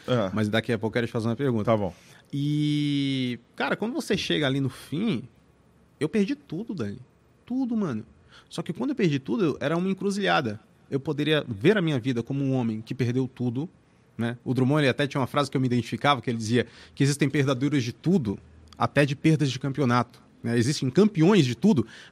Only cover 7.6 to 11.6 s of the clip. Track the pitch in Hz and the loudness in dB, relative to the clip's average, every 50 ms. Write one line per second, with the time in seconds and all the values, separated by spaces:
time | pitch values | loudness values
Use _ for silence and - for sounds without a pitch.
7.6 | 269 233 240 220 202 165 123 107 - - - _ _ _ - - - _ - - | -2 -2 -2 -2 -2 -2 -4 -6 -8 -12 -18 _ _ _ -20 -20 -20 _ -10 -8
8.6 | 170 - 170 - 240 269 285 - 220 170 143 135 131 - - 240 196 151 - - | -6 -6 -6 -4 -4 -4 -2 0 2 2 2 0 -2 -2 -2 0 0 0 0 0
9.6 | - 143 160 170 180 190 190 190 185 202 190 202 196 180 175 170 147 110 104 110 | -2 -2 0 0 0 -2 -2 -2 -2 -4 -2 -2 0 0 2 2 0 -2 -4 -8
10.6 | - _ _ _ _ - - 135 135 - 151 139 147 147 156 151 - - 117 98 | -12 _ _ _ _ -6 -6 -4 -4 -4 -4 -2 0 0 0 0 0 -2 -4 0